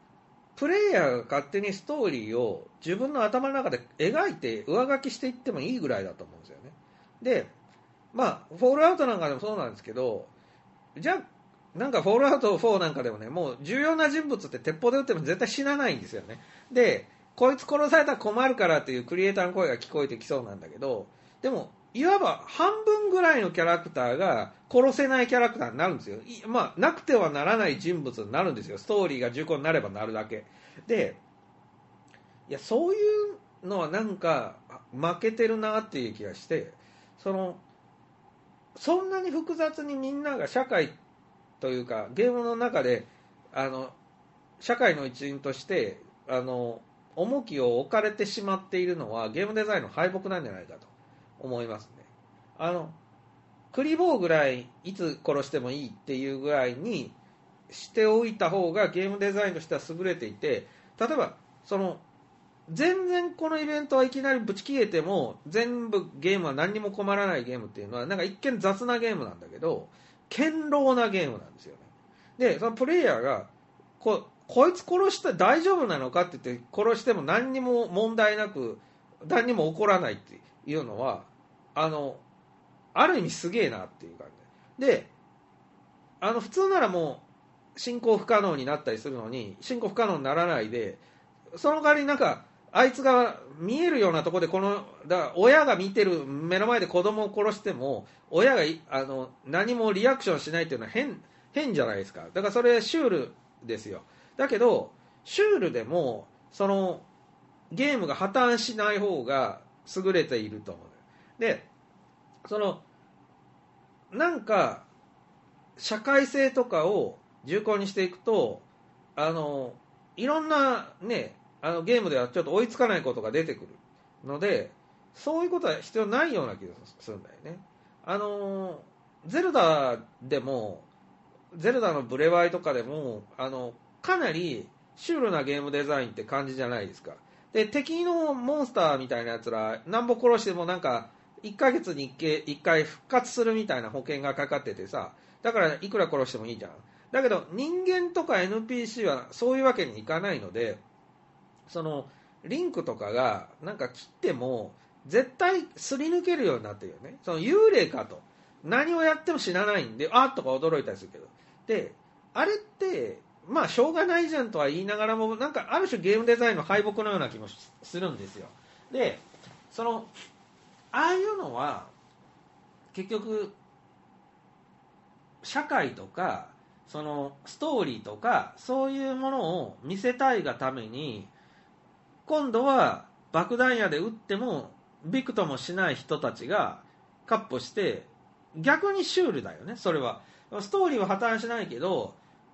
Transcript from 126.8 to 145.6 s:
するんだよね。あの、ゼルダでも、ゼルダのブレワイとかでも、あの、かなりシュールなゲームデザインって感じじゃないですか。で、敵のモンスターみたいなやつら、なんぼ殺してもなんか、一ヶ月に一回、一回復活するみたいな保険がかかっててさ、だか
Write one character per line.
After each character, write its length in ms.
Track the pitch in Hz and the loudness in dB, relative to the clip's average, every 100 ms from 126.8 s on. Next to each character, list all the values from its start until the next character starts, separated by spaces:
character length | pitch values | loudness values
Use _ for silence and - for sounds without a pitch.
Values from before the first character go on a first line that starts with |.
| - - | -20 -20
す 100 | - | -16
る 80 | 101 | -16
ん 40 | |
だ 80 | - | -16
よ 60 | - | -20
ね。 140 | 151 185 - _ _ _ | -16 -16 -18 _ _ _
あ 140 | 165 196 | -6 -4
の、 640 | 208 202 196 196 190 147 - _ _ _ 160 | -4 -6 -6 -6 -8 -10 -18 _ _ _ -6
ゼ 160 | 277 | -2
ル 100 | 359 | 2
ダ 460 | 285 165 151 131 117 - _ | 4 4 4 2 -2 -8 _
で 200 | 127 143 | -4 -4
も、 420 | 127 127 104 82 - _ _ _ _ _ _ 170 | -2 -6 -6 -10 -18 _ _ _ _ _ _ -2
ゼ 160 | 208 | 0
ル 80 | 254 | 2
ダ 120 | 202 | 2
の 100 | 147 | 0
ブ 160 | 120 131 | -4 2
レ 100 | 160 | 4
ワ 160 | 175 | 6
イ 60 | 175 | 4
と 80 | 175 | 0
か 120 | 156 | -2
で 100 | 127 | -2
も、 400 | 117 151 135 107 101 - | -4 -6 -6 -8 -14 -10
あ 100 | 131 | -8
の、 240 | 135 123 - _ _ | -6 -10 -12 _ _
か 160 | - 370 | -2 0
な 140 | 240 | 0
り 360 | 160 175 113 - _ _ - | -2 -4 -6 -10 _ _ -14
シ 180 | - | -4
ュ 40 | 320 | 0
ー 20 | |
ル 100 | 226 | 0
な 140 | 160 | 0
ゲ 160 | 135 143 | 0 -2
ー 20 | |
ム 80 | 143 | -2
デ 140 | 143 | -2
ザ 180 | 143 139 | 0 -2
イ 40 | 120 | -2
ン 20 | |
っ 20 | |
て 120 | 110 | -8
感 220 | 104 139 135 | -4 -4 -4
じ 80 | |
じ 80 | 131 | -4
ゃ 60 | 123 | -4
な 120 | 117 | -4
い 60 | 95 | -6
で 80 | |
す 80 | - | -12
か。 100 | - - _ - _ | -18 -18 _ -20 _
で、 140 | 220 214 | 0 0
敵 380 | 294 277 330 | 0 -2 -2
の 300 | 349 339 311 | 0 0 0
モ 280 | 262 247 294 | -2 -2 -2
ン 40 | 262 | 0
ス 60 | |
タ 220 | 208 160 | 2 2
ー 40 | 135 | 2
み 100 | 127 | -2
た 120 | 120 | -4
い 40 | |
な 80 | 117 | -4
や 60 | 117 | -6
つ 120 | 117 | -4
ら、 300 | 110 110 113 165 | -2 -2 -4 -4
な 140 | 226 | -2
ん 60 | 240 | 0
ぼ 120 | 233 | 4
殺 180 | 247 226 | 6 4
し 40 | |
て 80 | 208 | 2
も 140 | 175 170 | -2 -2
な 100 | 180 | -2
ん 40 | |
か、 300 | 147 117 - - _ - | 0 -2 -4 -20 _ -16
一 120 | 208 | -12
ヶ 180 | 202 269 | 4 4
月 220 | 254 190 | 4 -2
に 100 | 143 | -6
一 100 | 135 - | -8 -4
回、 200 | 160 151 | 0 0
一 160 | 147 143 | -2 -4
回 280 | 170 160 | 4 4
復 220 | 156 - - | 4 -4 0
活 240 | 254 247 | 0 0
す 140 | 254 | 0
る 100 | 226 | 0
み 120 | 220 208 | 0 0
た 120 | 127 | -4
い 40 | |
な 80 | 113 | -4
保 100 | 131 | -8
険 220 | 127 143 | -6 -4
が 120 | 139 | -4
か 140 | 135 143 | -2 -2
か 100 | 143 | -2
っ 40 | |
て 120 | 113 | -4
て 120 | 98 92 | -10 -8
さ、 260 | 131 90 - - _ | -8 -8 -12 -20 _
だ 100 | 233 | -2
か 80 | 226 | 2